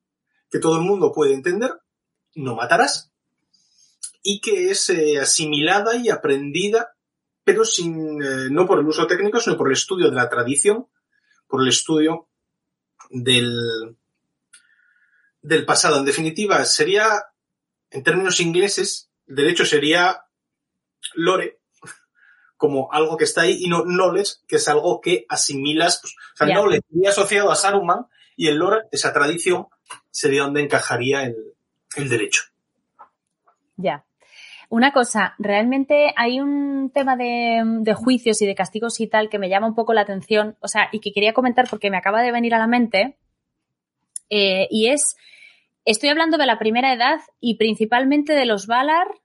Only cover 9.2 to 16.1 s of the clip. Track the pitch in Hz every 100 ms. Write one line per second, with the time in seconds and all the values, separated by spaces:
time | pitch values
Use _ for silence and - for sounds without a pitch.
9.2 | 202 233 208 156 135 127 - 185 151 127
10.2 | 120 123 120 143 202 220 - _ _ _
11.2 | _ _ - 135 127 - - 156 156 170
12.2 | - _ _ _ _ _ _ _ - 127
13.2 | 123 127 120 120 117 113 113 - _ _
14.2 | _ _ _ - _ _ _ _ _ _
15.2 | _ _ 151 156 - 151 170 143 139